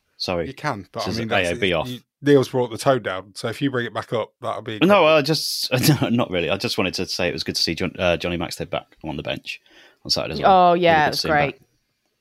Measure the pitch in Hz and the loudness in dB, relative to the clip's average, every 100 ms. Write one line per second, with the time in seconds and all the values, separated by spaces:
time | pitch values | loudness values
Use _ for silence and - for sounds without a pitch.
0 | _ _ - 87 82 - 147 107 90 113 | _ _ -4 -4 -4 -6 -8 -8 -10 -6
1 | 95 110 113 104 87 87 95 82 123 123 | -4 -4 -2 0 0 0 0 0 -2 -10
2 | _ _ 139 139 123 131 123 120 143 131 | _ _ 4 6 6 0 -2 0 2 2
3 | 101 92 101 - 120 107 143 123 117 110 | 0 -6 -10 -10 -8 -4 -2 -2 -4 -8
4 | - 113 - _ 113 98 113 107 160 202 | -4 -4 -4 _ -8 -8 -8 0 4 6
5 | 156 156 139 156 - - - 127 156 139 | 6 4 2 -2 -2 -6 -2 2 4 4
6 | 110 120 - 90 85 95 117 - 92 90 | 2 0 0 -2 -2 -2 -2 -2 -2 -2
7 | 90 - 87 80 - - - 80 92 - | -6 -2 -2 -2 -6 -4 -4 -2 -6 0
8 | 90 82 87 87 87 - 78 71 - _ | 0 0 -2 -4 -6 -8 -8 -8 -8 _
9 | 80 73 76 73 - - _ - - _ | -10 -8 -8 -8 -10 -16 _ -20 -20 _
10 | - - - 156 202 190 180 175 170 160 | -6 -4 -4 0 4 6 6 4 4 4
11 | 147 147 156 151 143 - _ _ _ _ | 2 0 0 0 0 -4 _ _ _ _
12 | _ _ | _ _